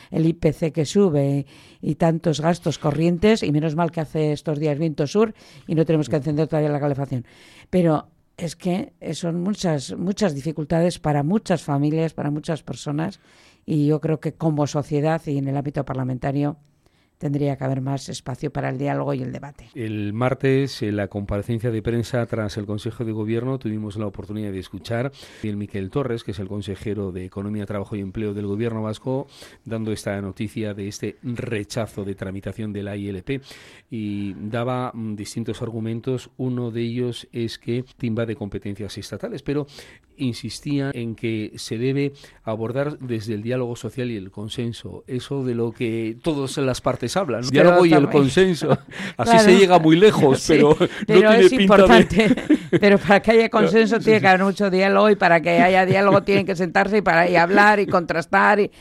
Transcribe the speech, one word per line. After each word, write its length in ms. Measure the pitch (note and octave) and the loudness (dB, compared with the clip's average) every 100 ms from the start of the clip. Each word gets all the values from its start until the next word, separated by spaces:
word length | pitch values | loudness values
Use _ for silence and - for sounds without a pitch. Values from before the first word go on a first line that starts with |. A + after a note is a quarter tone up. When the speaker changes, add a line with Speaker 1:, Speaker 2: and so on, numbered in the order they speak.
| - | -8
Speaker 1:
el 160 | - D#3+ | -2 0
I 80 | |
P 200 | E3+ D#3+ | 0 -2
C 180 | C#3 D#3+ | 0 -4
que 140 | D#3+ D3 | -2 0
sube 600 | G3+ G3 D3 C#3 C#3 C#3 - - _ | 2 4 2 0 0 -4 -14 -20 _
y, 100 | - | -6
y 40 | D3 | 0
tantos 440 | E3 E3 E3+ C#3+ | 2 2 0 0
gastos 400 | D#3+ F3 E3 - | 0 -2 -2 -2
corrientes, 640 | D#3 C#3+ E3+ F3 G#3 A3 | -2 0 0 2 2 2
y 80 | F3+ | 0
menos 240 | D3 D#3+ D3+ | 0 0 -2
mal 160 | E3+ | -2
que 80 | E3+ | -4
hace 320 | D3+ D#3+ D3+ | -6 -2 -2
estos 260 | D3 - D3 | -2 -4 -4
días 220 | D#3 C#3+ | -2 -2
viento 260 | E3 C#3+ C#3+ | -2 -2 -2
sur 280 | G#3 A3+ - - - - | 0 0 -4 -20 -16 -4
y 80 | D#3+ | 0
no 80 | |
tenemos 240 | E3 D#3+ C#3 | 2 0 0
que 80 | D3+ | -2
encender 320 | C#3+ D3 D3+ | -2 -2 -2
todavía 220 | D#3 D3+ | 0 -2
la 100 | D3 | -2
calefacción. 460 | D3 C3+ C3+ C3 B2 _ - - - | -2 -2 -4 -6 -8 _ -20 -20 -4
Pero 380 | F#3 E3+ D3+ - _ _ - | 0 2 0 -4 _ _ -12
es 180 | E3 - | -12 -6
que 380 | F3+ F#3 - _ - | -4 -4 -6 _ -10
son 300 | D#3 E3+ E3+ | -6 -6 -4
muchas, 560 | F3+ G3+ F3+ D3 C3 F#3 | -4 -4 -2 -2 -4 -8
muchas 360 | F3 G3+ G3+ | -6 -2 -2
dificultades 640 | C#3 D3 D#3 D3 E3 F3 - | -2 -6 -6 -2 0 0 -2
para 240 | D#3 C#3+ | -2 0
muchas 380 | C#3+ G#3+ - E3+ | 0 0 0 -4
familias, 520 | - C#3 D3 D#3+ D#3+ | -2 -2 0 -2 -4
para 180 | - C#3+ | -4 -6
muchas 320 | D3+ D#3+ D3+ | -6 -6 -8
personas, 560 | - C3 D3+ C#3+ D#3+ - _ _ _ _ - | -8 -12 -8 -6 -6 -10 _ _ _ _ -4
y 220 | D3+ D3 | 0 2
yo 120 | D3+ | 0
creo 220 | D#3 D#3 | -2 -4
que 140 | D#3 - | -6 -4
como 300 | E3 D3 C#3+ | -2 0 -2
sociedad 560 | D3 C3+ D3 D#3 D#3+ D#3+ | -2 -4 -2 -2 -2 -4
y 140 | C#3 | -4
en 100 | C#3 | -4
el 80 | C#3 | -4
ámbito 260 | C#3+ C#3+ | -6 -6
parlamentario 720 | C3 C3 B2+ B2+ C#3+ C#3 D3 D#3 _ _ _ _ _ - | -6 -6 -6 -4 -4 -2 -4 -6 _ _ _ _ _ -10
tendría 320 | D3 C#3+ C#3+ C3+ | -4 -2 -2 -4
que 80 | |
haber 160 | C3+ C3+ | -4 -4
más 300 | C3 C#3 - | -4 -6 -8
espacio 420 | - - B2+ D3+ | -14 -12 -8 -8
para 160 | C#3+ C3+ | -6 -6
el 100 | C3 | -4
diálogo 360 | C#3+ C#3 C#3 | -4 -4 -4
y 80 | C#3 | -6
el 100 | B2+ | -6
debate. 380 | C3+ C#3 - - C#3+ | -10 -14 -20 -18 -10
Speaker 2:
El 360 | A2 G#2+ G#2 | -8 -6 -6
martes, 680 | G#2+ B2+ - C3+ C3+ C#3 - | -2 -2 0 0 0 -2 -4
en 160 | G#2+ G#2 | -4 -2
la 100 | G2 | -4
comparecencia 640 | G2+ G2+ G2+ G2+ A#2 A#2+ | -6 -6 -6 -4 -4 -4
de 100 | A2 | -4
prensa 440 | G#2+ A#2 A2+ B2 A#2 | -4 -4 -4 -4 -4
tras 320 | A2+ G#2 A2 | -4 -6 -6
el 80 | G2+ | -8
Consejo 400 | G#2 A2+ G#2 A2+ | -8 -8 -8 -6
de 80 | |
Gobierno, 440 | A2 G#2+ A2+ B2+ C3 | -6 -4 -4 -4 -6
tuvimos 360 | A2+ G#2+ G#2+ A2 | -6 -6 -8 -6
la 120 | G#2 | -8
oportunidad 440 | G2 F#2 G#2+ G#2 | -8 -10 -8 -8
de 80 | F#2+ | -8
escuchar 460 | F2+ F#2+ - A#2 C3 - - - | -10 -12 -8 -6 -6 -8 -20 -12
a 60 | A2 G2+ | -8 -8
Miquel 340 | G#2 G2+ F#2+ | -8 -8 -6
Torres, 360 | C#3+ B2 A#2 - | -4 -4 -6 -8
que 60 | |
es 80 | G2+ | -10
el 100 | F#2+ | -8
consejero 640 | G#2 G2+ F#2 A2+ G#2 G2 | -8 -8 -8 -8 -6 -6
de 100 | F#2 | -8
Economía, 420 | F#2 G2+ G2+ G#2+ G2+ | -10 -10 -8 -8 -8
Trabajo 300 | G2+ G2 G#2 | -8 -8 -8
y 60 | |
Empleo 320 | G2 A2 G#2+ | -8 -6 -6
del 120 | G2+ G2+ | -6 -6
Gobierno 380 | G2+ A#2 A2 | -4 -6 -6
vasco, 440 | G#2+ G#2+ C3+ C3 C#3 - - - | -8 -8 -6 -8 -8 -18 -20 -20
dando 300 | - A2+ A2 | -10 -8 -6
esta 260 | G#2 A2 G2+ | -6 -6 -6
noticia 540 | G2 - G#2+ A#2 G#2+ | -8 -8 -8 -8 -8
de 160 | G2+ G2 | -8 -10
este 260 | - G#2+ - | -8 -10 -10
rechazo 800 | B2+ A#2 A2+ G#2+ G2+ B2 G#2+ - | -10 -8 -6 -8 -6 -8 -8 -8
de 100 | G2 | -10
tramitación 600 | F#2+ F#2+ G2 G2+ G2 A2 | -8 -10 -10 -10 -10 -8
de 100 | G2+ | -8
la 140 | G2+ G#2 | -8 -8
I 100 | G2+ | -8
L 160 | F#2+ | -8
P. 160 | A2 C3+ - - - - - | -8 -8 -10 -20 -20 -20 -14
Y 440 | A#2 G#2 G2+ G2+ | -8 -6 -6 -8
daba, 580 | F2 G#2 A#2 B2 B2+ B2+ | -8 -8 -6 -4 -6 -6
mm, 220 | A2+ A2 G#2 | -8 -10 -8
distintos 460 | G2+ - A#2 G#2 | -10 -8 -8 -8
argumentos. 680 | A#2 A2+ A2 A#2 C3 B2+ - - | -8 -8 -6 -6 -6 -6 -8 -8
Uno 360 | B2+ B2 A#2+ | -6 -4 -6
de 100 | A#2 | -6
ellos 480 | A#2 B2 B2 A#2 - | -6 -4 -6 -6 -10
es 260 | A#2+ A2+ - | -8 -6 -8
que 280 | - A#2+ B2 - | -6 -6 -6 -8
invade 340 | A#2 A2 A2+ G#2 | -4 -4 -4 -6
competencias 640 | G2+ G2 G2+ G2+ G2 - | -8 -10 -10 -10 -12 -12
estatales, 460 | - G#2 A#3+ F3 | -12 -12 -10 -10
pero 220 | - D3 C#3+ - - - _ - | -6 -6 -6 -12 -20 -20 _ -8
insistía 760 | C3 A2+ A2+ - D3 C#3+ C#3 | -6 -6 -10 -10 -6 -4 -4
en 220 | A#2+ A#2 A2 | -6 -8 -6
que 380 | A#2 A2 G#2+ A2 | -6 -4 -6 -10
se 220 | - A2+ | -10 -6
debe 360 | B2+ C#3 C#3+ C#3 - _ | -2 -2 -4 -6 -20 _
abordar 560 | - A2 A2+ B2+ C#3+ D3 | -8 -6 -4 -4 -6 -6
desde 340 | B2+ A2+ G#2+ | -8 -6 -6
el 80 | G#2 | -6
diálogo 340 | A2+ B2+ A#2+ A#2 | -4 -4 -6 -8
social 360 | A2 B2+ B2 | -10 -8 -8
y 60 | A2 | -8
el 120 | F#2+ | -12
consenso. 760 | - G#2 - A#2 G#2+ G2 F#2 - | -12 -10 -6 -8 -8 -12 -16 -10
Eso 360 | B2+ - C#3 | -10 -6 -6
de 120 | B2+ A#2 | -4 -2
lo 160 | A2+ | -4
que 460 | A2+ A#2 A2+ A2+ A#2+ | -4 -4 -4 -6 -6
todas 340 | E3+ C#3+ C3+ D3 | -4 -4 -4 -2
las 240 | C3+ A#2+ | -2 -2
partes 360 | C3+ A#2+ A#2+ F#3 | -4 -4 -4 -4
hablan, 240 | F3+ A2 | -2 -4
¿no? 60 | B2+ | 0
Speaker 1:
Pero 140 | C3+ | 6
Speaker 2:
Diálogo 220 | F3 F3 F3 | 8 8 6
y 80 | |
el 80 | D3+ | 6
Speaker 1:
también 200 | C#3 D3 | 4 4
Speaker 2:
consenso. 480 | C3+ F3 F#3+ D#3 - | 4 4 4 2 0
Speaker 1:
<laughs> 460 | - - - G3 - | 0 -2 -12 -10 -2
Speaker 2:
Así 140 | B2 | 4
Speaker 1:
Claro. 120 | A3+ | 8
Speaker 2:
se 140 | G#3+ G#3+ | 10 8
llega 220 | F#3 F3+ | 8 6
muy 160 | D#3+ E3 | 6 8
lejos, 440 | G#3 - C#3 B2+ | 8 6 4 4
Speaker 1:
Sí, 140 | - | 4
Speaker 2:
pero 220 | D3+ D3 D#3 E3+ - - | 6 6 6 2 -2 4
Speaker 1:
pero 140 | F3+ | 6
Speaker 2:
no 80 | G#3+ | 8
tiene 140 | A3 F#3 | 8 8
Speaker 1:
es 40 | |
Speaker 2:
pinta 80 | C4 | 6
de 60 | |
Speaker 1:
importante. 720 | G3 G3+ F#3+ A#3+ - F3 A3 B3+ - D4+ D#3+ | 6 8 10 8 6 4 4 2 2 2 2
Speaker 2:
<laughs> 100 | F3+ | 2
Speaker 1:
Pero 180 | G3+ G3+ | 4 4
para 240 | E3 G3+ | 4 4
que 100 | G3+ | 6
haya 180 | A3+ A3+ | 4 4
consenso 480 | A3 G3 A3 A3 A3 | 2 4 4 4 2
Speaker 2:
Sí, 60 | G#3 | 4
Speaker 1:
tiene 120 | G#3+ | 4
Speaker 2:
sí. 20 | |
Speaker 1:
que 60 | G3 | 6
haber 160 | F#3 | 4
mucho 280 | G3 F#3+ G3+ | 2 0 0
diálogo, 360 | F#3 G3 G3 G#3+ | 2 2 4 4
y 40 | G3 | 4
para 260 | F3+ E3+ | 4 4
que 200 | D#3+ E3+ | 4 4
haya 240 | F3+ F#3 F#3 | 4 4 4
diálogo 380 | F#3+ G3+ G3 | 4 4 4
tienen 200 | F#3+ G3 | 4 0
que 120 | F#3 F3+ | 0 -2
sentarse 420 | F#3 G3 G3 G#3+ | 0 0 2 2
y, 40 | |
para, 280 | F#3 E3 F3+ | 2 2 4
y 60 | E3+ | 4
hablar 440 | F3 G3+ G#3 G#3 | 4 6 6 4
y 60 | F#3+ | 2
contrastar 760 | F#3 E3 D#3+ E3 G3 G3+ G#3 | 0 0 -4 0 4 4 4
y, 120 | G3+ _ | 2 _